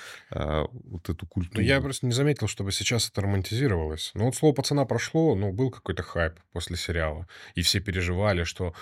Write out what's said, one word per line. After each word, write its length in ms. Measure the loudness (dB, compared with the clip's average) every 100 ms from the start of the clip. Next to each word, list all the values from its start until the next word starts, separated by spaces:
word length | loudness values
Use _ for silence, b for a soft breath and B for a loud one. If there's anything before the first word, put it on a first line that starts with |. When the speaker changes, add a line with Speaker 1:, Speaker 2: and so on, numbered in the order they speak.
| B B B
Speaker 1:
э, 320 | -4 0 0 -2
вот 360 | -6 -12 -8 -6
эту 180 | -6 -4 -4 -2
Speaker 2:
Ну, 100 | 2
я 180 | 4 4
Speaker 1:
культуру. 20 |
Speaker 2:
просто 240 | 2 -2 0
не 40 |
заметил, 360 | 2 2 2 -2
чтобы 240 | -2 -4
сейчас 360 | -2 0 0 0
это 120 | -2
романтизировалось. 880 | 0 0 0 0 2 2 -2 -4 -6 -2
Ну, 100 | 0
вот 100 | 4
слово 180 | 4
"пацана" 320 | 4 2 0 2
прошло, 500 | 0 0 2 4 2
ну, 160 | 0
был 160 | 0 -2
какой-то 320 | -2 -6 -6
хайп 380 | -4 -2 -2 -2 _
после 240 | -8 -6 -4
сериала, 520 | -2 0 -2 -4 -10 B B
и 80 | -2
все 180 | 2 2
переживали, 640 | 0 0 0 2 2 2
что 300 | 0 -4 -6 B